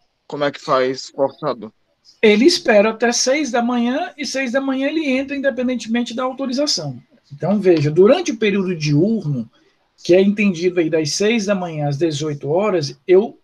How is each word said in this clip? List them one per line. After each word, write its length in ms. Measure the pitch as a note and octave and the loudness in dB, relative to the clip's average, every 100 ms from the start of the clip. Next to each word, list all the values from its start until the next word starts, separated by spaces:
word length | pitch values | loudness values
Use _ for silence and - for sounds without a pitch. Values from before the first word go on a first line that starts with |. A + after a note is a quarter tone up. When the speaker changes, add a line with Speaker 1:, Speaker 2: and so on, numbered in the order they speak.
| _ _ - | _ _ -12
Speaker 1:
como 180 | D3 | -4
é 60 | C#3+ | -4
que 100 | - | -4
faz, 500 | - C3 C3 C3 - | -2 0 0 -4 -10
forçado? 640 | - C3+ - D3+ B2 G#2+ _ _ _ _ - | -2 -2 -2 -6 -6 -10 _ _ _ _ 2
Speaker 2:
Ele 240 | G#3+ G#3 D#4 | 4 6 4
espera 440 | - - G#3 A3 | 4 4 4 4
até 220 | G#3+ A#3+ | 0 -2
seis 380 | A#3 B3+ D4 C4 | 0 0 0 0
da 120 | A#3+ | -2
manhã, 500 | A#3 A#3+ A#3+ C#4 F4+ - | -2 -2 -2 -2 -6 -8
e 100 | C4+ | -8
seis 260 | C4+ C4 | -6 -2
da 80 | C4+ | -2
manhã 280 | C4+ C4 C#4 | -2 -2 -2
ele 180 | D#4+ D4 | -2 -2
entra, 300 | B3+ C#4 C#4+ | -2 -2 -2
independentemente 800 | C4+ B3+ B3 B3+ A3 A#3 A#3+ | -2 -2 -4 -4 -2 -2 -2
da 100 | A#3 | -4
autorização. 760 | B3+ B3+ C4+ B3+ D4 - D3 B2 _ _ _ | -6 -6 -4 -2 -2 -2 -6 -10 _ _ _
Então, 280 | C#3+ E3 G#3 | -8 -2 0
veja, 300 | F#3 D#3+ D3 | 4 4 2
durante 420 | D#3+ G3+ E4+ E4+ | 4 6 6 0
o 40 | A3+ | -2
período 380 | G#3+ G3+ F#3 | 0 0 -2
diurno, 760 | E3+ D3+ D3 G3+ A3 D3 B2+ A2 _ _ _ _ _ | -2 0 2 2 0 -2 -6 -8 _ _ _ _ _
que 120 | - | 2
é 60 | F#3 | 4
entendido 600 | G3 G#3 G3+ E3 F3+ F3 | 4 2 0 0 -2 0
aí 80 | D#3+ | 0
das 240 | D#3+ D3+ | 0 -2
seis 320 | - G#3 A#3 | -2 0 0
da 100 | G3 | 0
manhã 320 | G3 F3 D#3 C#3+ | -2 -4 -4 -4
às 120 | C#3 | -2
dezoito 500 | E3 C#3+ D#3 C#3+ C#3 | -2 -2 -6 -6 -2
horas, 500 | E3+ G#3+ F3+ C#3 - - | 0 0 -2 -4 -8 4
eu 320 | F#3 B3 - | 4 4 -8